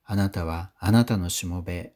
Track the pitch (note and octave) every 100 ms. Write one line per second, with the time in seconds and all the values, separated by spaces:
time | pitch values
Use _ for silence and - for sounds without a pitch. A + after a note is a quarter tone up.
0 | - G2+ G2 F#2 E2 E2 F#2 _ G2+ A2+
1 | A#2+ G#2+ F2 - F2 F2 E2+ F2 -